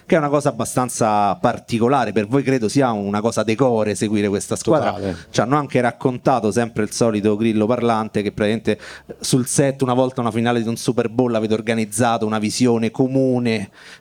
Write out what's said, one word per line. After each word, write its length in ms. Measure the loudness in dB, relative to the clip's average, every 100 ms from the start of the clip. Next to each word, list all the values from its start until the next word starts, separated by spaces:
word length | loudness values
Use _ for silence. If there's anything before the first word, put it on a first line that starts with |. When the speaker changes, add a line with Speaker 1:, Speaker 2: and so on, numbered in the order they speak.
Speaker 1:
Che 120 | 0 0
è 20 |
una 120 | 2
cosa 200 | 0 0
abbastanza 840 | -2 -4 -2 -2 0 2 2 2 2
particolare, 760 | 0 -2 -4 0 2 2 0
per 140 | -2 0
voi 160 | 0
credo 280 | 0 0 0
sia 200 | 2 0
una 320 | 0 -2 0
cosa 220 | 0 0
decore 500 | 0 2 2 2 0
seguire 360 | -2 0 0 0
questa 260 | 0 -2 -4
squadra. 380 | 0 2 0
Speaker 2:
Totale. 220 | -4 -6 -6 -6
Speaker 1:
Ci 120 | -2
hanno 160 | 0 0
anche 220 | 0 0
raccontato, 680 | 0 0 -2 -2 0 2 2
sempre 320 | 0 -2 -2
il 100 | -4
solito 440 | 0 0 2 2 2
grillo 320 | 2 2 2
parlante, 560 | 2 0 0 -2 -4
che 80 | -4
praticamente 480 | -2 0 0 -2 -4 -6 -18 -18 -12
sul 260 | -2 0 0
set, 380 | 0 0 0
una 100 | 0
volta 280 | 2 0 0
una 100 | -2
finale 320 | 0 0 0
di 40 | -2
un 80 | -4
Super 320 | -2 -2 0
Bowl, 280 | 0 0 0
avete 180 | 0
organizzato 720 | -2 -2 -2 -2 0 0 0 -2
una 140 | -2
visione 500 | -2 0 2 2 0
comune 800 | 0 0 2 2 0 0 -2 -6 -14 -20 -4